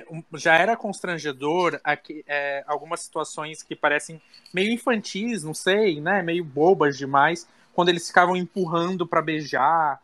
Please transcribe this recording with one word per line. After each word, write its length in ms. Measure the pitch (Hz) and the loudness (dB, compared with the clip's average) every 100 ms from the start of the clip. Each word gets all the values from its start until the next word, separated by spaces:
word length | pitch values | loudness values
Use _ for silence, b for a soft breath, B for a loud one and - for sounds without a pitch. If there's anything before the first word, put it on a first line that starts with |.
| - 165 - 151 | -12 -16 -14 -2
já 200 | 170 165 | 4 4
era 220 | 196 226 | 4 0
constrangedor 1040 | 208 - 185 165 147 131 147 175 170 147 | -4 -8 -6 -6 -6 -4 -2 0 0 0
aqui, 400 | 151 147 - 151 143 | -2 -2 -4 -14 -6
é, 380 | 143 143 139 147 | -4 -4 -6 -4
algumas 360 | 147 156 165 | -6 -6 -10
situações 600 | - 160 156 - 151 156 | -8 -8 -8 -8 -10 -12
que 140 | - 156 | -14 -2
parecem 460 | 147 147 - 160 _ b b | 0 0 -4 -16 _ b b
meio 180 | 180 208 | -2 -2
infantis, 720 | 233 285 220 - 190 233 208 | 0 0 -2 -2 -6 -4 -6
não 100 | 156 | -8
sei, 460 | 160 185 208 208 147 | -4 0 2 2 0
né? 220 | 160 196 | 0 0
Meio 240 | 165 175 156 | 0 -4 -4
bobas 520 | 139 170 175 147 131 | 2 4 6 4 0
demais, 480 | 135 139 151 175 - b b | 2 4 4 2 -8 b b
quando 160 | - 175 | 0 2
eles 180 | 170 - | 2 2
ficavam 300 | 180 180 185 | 4 6 4
empurrando 680 | 175 196 165 170 175 185 170 | -2 -4 -2 0 0 -2 0
pra 160 | 165 | 0
beijar 800 | 156 156 139 135 139 165 151 135 | 0 -2 -2 0 2 2 0 -4